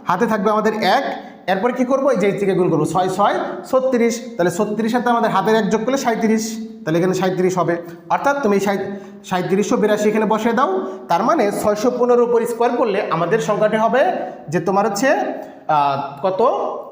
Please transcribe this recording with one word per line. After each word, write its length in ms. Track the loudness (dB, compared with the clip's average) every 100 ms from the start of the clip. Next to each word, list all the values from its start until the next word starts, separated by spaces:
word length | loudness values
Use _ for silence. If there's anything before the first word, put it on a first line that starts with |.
হাতে 220 | -2 0 0
থাকবে 240 | 0 0
আমাদের 240 | 2 0
এক, 560 | 0 0 0 0 -8 -14 -12 -4
এরপরে 260 | -2 -2
কি 120 | -2
করবো? 260 | 0 2 2
এই 60 | 2
যে 100 | 0
এই 120 | 0
থেকে 160 | 0
গুণ 160 | 2 2
করবো, 140 | 2
ছয় 240 | 0 0 0
ছয় 260 | 2 0 0 -4 -8 -2
ছত্রিশ, 520 | 0 2 2 2 0 -8 -2
তাহলে 140 | -2
ছত্রিশ 420 | 0 -2 -2 -2
সাথে 180 | 0 0
আমাদের 200 | 0 2
হাতের 260 | 0 2 2
এক 140 | 2
যোগ 140 | 0
করলে 120 | 2 2
সাঁইত্রিশ, 720 | 2 0 2 2 -2 -8 -12 -8
তাহলে 140 | -2 0
এখানে 160 | 2
সাঁইত্রিশ 440 | 2 0 2 0 2
হবে। 180 | 0 -2 -6 -18 -4
অর্থাৎ 320 | 0 0 2
তুমি 120 | 2
এই 60 | 2
সাঁই-, 400 | 0 -2 -4 -8 -14 -18
সাঁইত্রিশশো 520 | -6 -4 0 0 2 0
বিরাশি 320 | 2 2 2
এখানে 180 | 2 0
বসিয়ে 280 | 2 2
দাও, 320 | 2 0 0 -4 -10 -2
তার 140 | 0
মানে 280 | 2 2 0 0
ছয়শো 280 | 0 2 0 2
পনেরো 260 | 2 4
উপর 220 | 4 2 0
স্কয়ার 300 | 0 0 2
করলে 260 | 0 0 -2
আমাদের 280 | -2 0 0
সংখ্যাটি 380 | 0 0 2 2
হবে 280 | 2 2 2 0 -8 -12 -4
যে 120 | -2
তোমার 260 | 0 0 0
হচ্ছে, 220 | 0 0 2 -2 -6 -12 -14 -2
আহ, 580 | 0 2 -2 -6 -4 -4
কত? 440 | 2 0 0 -6 -8 -14